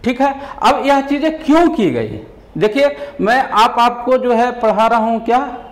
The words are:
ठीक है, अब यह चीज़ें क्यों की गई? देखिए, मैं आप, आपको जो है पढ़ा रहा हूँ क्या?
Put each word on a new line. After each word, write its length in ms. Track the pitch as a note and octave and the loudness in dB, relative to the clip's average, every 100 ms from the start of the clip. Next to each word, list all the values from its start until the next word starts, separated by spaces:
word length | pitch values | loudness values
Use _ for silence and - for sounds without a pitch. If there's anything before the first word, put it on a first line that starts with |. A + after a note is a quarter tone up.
ठीक 180 | A#3 B3+ | -4 0
है, 120 | C4 - - - | -2 -2 -12 -2
अब 220 | - C4+ C4 | 0 2 2
यह 160 | C#4 | 0
चीज़ें 360 | C4+ C#4+ D#4 D#4 | 2 0 0 -2
क्यों 280 | - D#4 F4 | 2 4 4
की 200 | E4 F#3 | 2 0
गई? 280 | A#2+ G#2+ G#2 - - - D3+ | 0 -4 -8 -14 -20 -14 -2
देखिए, 380 | G#3 A#3+ C#4+ C#4+ - - | -2 2 0 0 -14 -4
मैं 160 | F#3+ B3+ | 0 0
आप, 340 | B3+ G#3 A#3+ A#3+ | 0 2 2 2
आपको 380 | A#3+ A#3+ A#3+ B3+ | 0 0 -2 0
जो 160 | B3 | 2
है 180 | A3+ B3 A#3 | 0 0 0
पढ़ा 280 | A3 G3+ A3+ | 0 2 2
रहा 120 | A#3 | 2
हूँ 240 | A3+ A3+ A3+ | 0 -2 0
क्या? 140 | A#3+ C4+ - - | 0 0 -10 -16